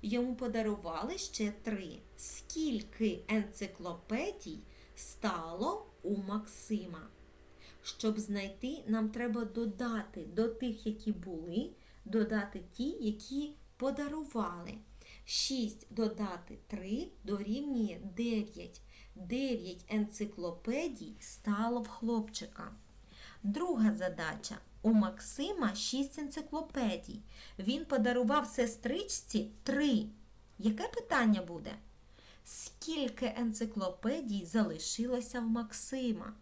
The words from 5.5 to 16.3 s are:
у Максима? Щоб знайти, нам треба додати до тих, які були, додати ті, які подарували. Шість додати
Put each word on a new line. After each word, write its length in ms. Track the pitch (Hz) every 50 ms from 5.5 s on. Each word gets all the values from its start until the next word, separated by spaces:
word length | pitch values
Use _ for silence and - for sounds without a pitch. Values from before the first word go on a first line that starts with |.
| 170 185 214 311 415 427 - - - - -
у 140 | 175 208 196
Максима? 920 | 190 190 202 214 214 - - - - - 220 196 185 180 170 160 156 - - - - - - - - - - - - - - - -
Щоб 340 | - - - - 220 214 214
знайти, 640 | 214 - 202 202 196 196 196 - - 254 294 320 - 214
нам 220 | 214 226 214 214
треба 360 | 214 247 240 240 214 240 233
додати 800 | 214 - 233 233 214 196 - 254 240 233 214 208 - - 190 160
до 220 | 147 165 202 220 233
тих, 400 | 226 - 262 247 220 - - 226
які 240 | 214 214 - 220
були, 580 | 208 175 175 190 180 160 160 175 170 208 285 349 - - - - - - -
додати 560 | 196 208 226 214 214 220 214 202 202 - 190 175 - -
ті, 160 | - 240 285
які 680 | 349 440 254 214 214 214 - - 262 277 294 294 294 - - - - -
подарували. 960 | 247 269 247 - 294 285 294 311 302 277 - 233 202 175 175 175 175 - - 220 - - - - - - - - -
Шість 640 | - - - - - 269 254 233 208 - - - -
додати 680 | - - 226 214 220 - 208 196